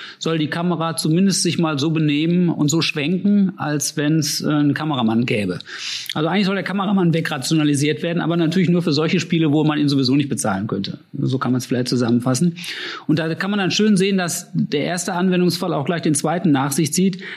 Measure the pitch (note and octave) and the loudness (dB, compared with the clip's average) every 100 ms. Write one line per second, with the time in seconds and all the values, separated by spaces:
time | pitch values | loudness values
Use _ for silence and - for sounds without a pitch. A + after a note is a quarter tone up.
0 | - - D#3+ E3 D3+ E3 F3 D#3+ E3 D#3+ | -16 -8 -2 -2 -2 -2 -2 -2 -2 -2
1 | D#3+ E3 G3 E3 F3 C3+ D#3+ D3 D#3 D#3+ | 0 2 2 2 0 0 0 0 0 0
2 | D3+ D3 E3 F3 F3 - D3 D#3+ - D3+ | 0 2 2 2 2 2 0 0 0 -2
3 | C#3+ F3+ G3+ G3+ F#3 - D3 D3 - D#3 | -2 0 2 4 2 0 -4 -2 -4 -2
4 | D3 D#3+ D3 - D3+ D3+ D3 C3 D#3 C3 | 0 2 0 -2 0 2 2 0 -2 0
5 | A2 A2 A#2+ A#2+ G2 E2+ - - - - | 0 0 0 -2 -2 -6 -10 -12 -10 -10
6 | - D3+ D#3+ F#3+ F#3 G3 F3 G3 F#3 G3 | -8 -4 0 0 0 -2 -2 -2 0 2
7 | E3+ E3 - D3+ C3 D#3+ D3 C#3 D3 D3+ | 2 2 -2 -4 0 2 2 2 0 0
8 | E3+ E3+ D3+ E3+ D#3+ F#3 E3 F3 E3+ C#3+ | -2 -2 0 0 2 2 2 2 2 0
9 | D#3+ F3+ - E3 D#3+ D3+ D3+ D3 C#3+ C#3 | 2 0 0 0 2 2 2 2 2 2
10 | B2+ C#3+ C#3+ A2+ A2 G2 A2 G2+ - - | 2 2 0 -2 -2 -2 -2 -4 -6 -10
11 | - C#3+ C3+ C3 A#2+ B2+ - B2 B2+ B2 | -12 -4 -2 -2 0 -2 -2 -2 0 0
12 | A#2 A#2+ B2+ B2+ F3 E3+ - - - - | 2 2 2 2 0 -2 -8 -10 -12 -6
13 | - D#3+ D#3+ D#3+ G3 G#3 F3+ - G#3+ F#3+ | -2 0 -2 -4 -4 -2 0 2 4 4
14 | G3 G3 F3 - - D#3+ - C#3+ C#3+ F3+ | 2 0 0 -4 -6 -4 -2 -2 -2 -4
15 | G#3+ F3 F#3 F3+ F3+ E3 F#3 D3+ C#3 E3+ | -4 0 2 4 2 0 -2 -2 -2 0
16 | E3 D3+ D#3+ C3+ E3 C3+ C#3 C#3 D#3 - | 0 0 0 0 2 2 2 0 0 2
17 | F#3+ F3+ - | 2 0 -8